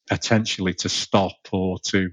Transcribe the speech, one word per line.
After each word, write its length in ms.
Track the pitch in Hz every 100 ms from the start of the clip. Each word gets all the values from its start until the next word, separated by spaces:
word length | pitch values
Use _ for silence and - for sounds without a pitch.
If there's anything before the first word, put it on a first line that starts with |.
| -
potentially 640 | 98 - 110 110 - 92
to 160 | 87 -
stop 480 | - - 104 90 - -
or 240 | 95 92 90
to 320 | - 98 92